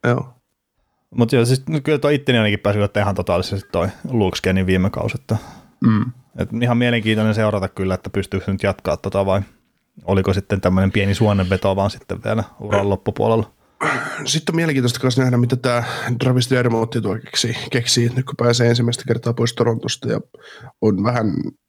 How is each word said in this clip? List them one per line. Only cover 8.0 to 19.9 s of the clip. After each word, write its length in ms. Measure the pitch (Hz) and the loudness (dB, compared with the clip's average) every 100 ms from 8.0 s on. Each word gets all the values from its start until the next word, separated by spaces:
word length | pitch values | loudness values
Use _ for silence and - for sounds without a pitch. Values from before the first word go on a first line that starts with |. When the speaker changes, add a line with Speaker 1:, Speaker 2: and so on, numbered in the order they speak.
| - | -4
Speaker 2:
pystyykö 360 | 98 95 95 - | -4 -2 -4 -2
se 60 | |
nyt 120 | 98 | -2
jatkaa 340 | 98 95 - 90 | 0 -2 -2 -4
tota 280 | 98 98 98 | -2 -2 0
vai 160 | 95 101 _ _ _ _ - - | 0 -2 _ _ _ _ -16 -2
oliko 280 | 98 95 | 0 2
sitten 280 | 92 - 98 | 0 0 -2
tämmönen 300 | 92 92 95 | 2 2 2
pieni 240 | 101 98 98 | 2 0 2
suonenveto 600 | 110 101 92 92 98 95 | 2 2 0 0 0 0
vaan 140 | 98 | 0
sitten 340 | - - 95 | -2 -10 -8
vielä 200 | 110 107 104 - | -4 -4 -4 -10
uran 300 | 104 101 98 | -2 0 0
loppupuolella. 640 | 95 - - 110 113 110 _ _ _ - - - - 151 | 0 -2 -2 2 2 0 _ _ _ -4 -4 -6 -10 -4
Speaker 1:
Sitten 280 | 160 - | -4 -2
on 20 | 165 | -2
mielenkiintoista 440 | 165 135 123 120 | 0 2 0 0
kanssa 220 | 131 120 | 0 2
nähdä, 160 | 131 123 | 2 2
mitä 180 | 120 127 | 2 0
tää 280 | 127 120 117 - - 120 | 0 -2 -2 -8 -4 -2
Travis 260 | 127 127 123 | 2 2 2
Dermotti 520 | 127 123 113 117 120 | 2 2 2 0 -2
tuo 160 | 101 104 | -4 -6
keksii, 380 | - - 117 113 - | -6 -4 -4 -4 -4
keksii, 400 | 127 120 - 117 123 | -4 0 0 2 0
nyt 100 | 127 | -6
kun 100 | - | -2
pääsee 320 | 120 120 120 | 0 4 4
ensimmäistä 340 | 120 117 117 - | 2 0 -2 -2
kertaa 260 | 117 120 | -2 -2
pois 200 | 120 117 | -2 -2
Torontosta 560 | - 123 110 139 | 0 0 0 -4